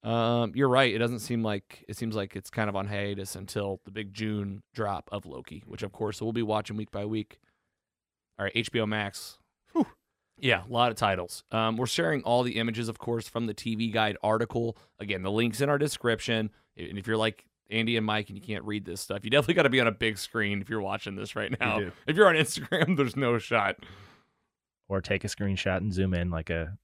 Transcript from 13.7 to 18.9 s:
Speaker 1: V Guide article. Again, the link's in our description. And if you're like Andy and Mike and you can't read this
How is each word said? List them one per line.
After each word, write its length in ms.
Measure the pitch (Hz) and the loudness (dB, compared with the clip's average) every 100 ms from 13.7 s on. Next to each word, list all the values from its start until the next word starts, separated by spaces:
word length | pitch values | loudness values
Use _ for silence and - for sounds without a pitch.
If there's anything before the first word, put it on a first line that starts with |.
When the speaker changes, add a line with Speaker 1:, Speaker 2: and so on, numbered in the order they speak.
| 110 | -2
Speaker 1:
V 160 | 113 | 0
Guide 260 | 110 107 101 | 2 0 0
article. 520 | 104 110 117 120 117 - _ _ | 2 2 0 -2 -4 -6 _ _
Again, 220 | 101 98 | -4 -4
the 100 | 92 | 0
link's 300 | 107 117 107 | 2 2 2
in 80 | 139 | 2
our 80 | 143 | 2
description. 720 | 143 - 120 113 - 113 110 _ _ - | 0 0 0 0 0 0 -2 _ _ -14
And 220 | 85 101 | -10 -8
if 80 | 101 | -2
you're 80 | 110 | 2
like 300 | 110 107 _ _ _ | 2 -2 _ _ _
Andy 260 | 110 113 117 | -2 2 2
and 100 | 107 | 2
Mike 220 | 107 104 | 0 -2
and 80 | 98 | -10
you 60 | |
can't 220 | - 104 107 | -8 -8 -4
read 180 | 104 | -6
this 160 | 95 | -6